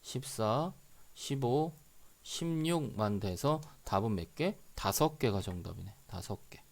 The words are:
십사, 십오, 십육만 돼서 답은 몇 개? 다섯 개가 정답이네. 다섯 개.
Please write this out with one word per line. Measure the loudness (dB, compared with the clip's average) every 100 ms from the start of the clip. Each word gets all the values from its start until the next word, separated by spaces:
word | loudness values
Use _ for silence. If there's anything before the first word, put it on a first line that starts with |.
십사, | -6 -8 -6 0 2 2 0 -4 -18 -20 -20
십오, | -12 -4 0 2 4 2 -2 -18 -20 -20 -20
십육만 | -10 -4 -2 0 2 2 0 0 2 2
돼서 | 0 0 2 2 -2 -14
답은 | 0 2 2
몇 | 0 -2
개? | 0 0 0 -10
다섯 | -2 0 4 2 4
개가 | 2 2
정답이네. | 0 -4 -6 -8 -10 -14 -12
다섯 | -10 -6 -8 -10
개. | -20 -20